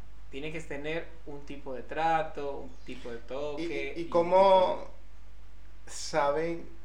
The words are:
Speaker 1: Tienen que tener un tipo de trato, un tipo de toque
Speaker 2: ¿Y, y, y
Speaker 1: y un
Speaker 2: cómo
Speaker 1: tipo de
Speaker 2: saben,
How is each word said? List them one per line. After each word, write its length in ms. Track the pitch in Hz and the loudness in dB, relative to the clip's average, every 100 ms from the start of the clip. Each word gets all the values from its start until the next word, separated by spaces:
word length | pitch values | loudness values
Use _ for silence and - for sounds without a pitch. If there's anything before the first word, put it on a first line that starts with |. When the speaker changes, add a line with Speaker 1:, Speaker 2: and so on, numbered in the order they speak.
| - - - | -6 -6 -6
Speaker 1:
Tienen 220 | 135 151 | -4 -4
que 80 | 160 | -4
tener 460 | 156 143 151 160 170 - - | -4 -4 -2 -2 -4 -6 -6
un 180 | 143 143 | -6 -6
tipo 260 | 139 139 | -6 -4
de 80 | 123 | -4
trato, 760 | 127 147 160 160 156 147 143 135 | -4 0 2 2 2 -2 -4 -4
un 120 | 160 - | -4 -6
tipo 260 | - 127 127 | -6 -6 -6
de 80 | 117 | -6
toque 440 | - 135 147 147 | -4 -4 -4 -4
Speaker 2:
¿Y, 40 | 170 143 139 165 | -4 -2 -4 -4
y, 20 | |
y 0 | |
Speaker 1:
y 20 | |
un 60 | 165 | 2
Speaker 2:
cómo 680 | 170 170 185 196 190 180 - | 4 6 8 10 8 6 2
Speaker 1:
tipo 100 | - - - - - - - - - - - | -4 -6 -6 -6 -6 -6 -6 -6 -6 -6 -6
de 40 | |
Speaker 2:
saben, 800 | - - 160 143 147 165 170 - - | -6 -2 2 4 4 0 -2 -4 -6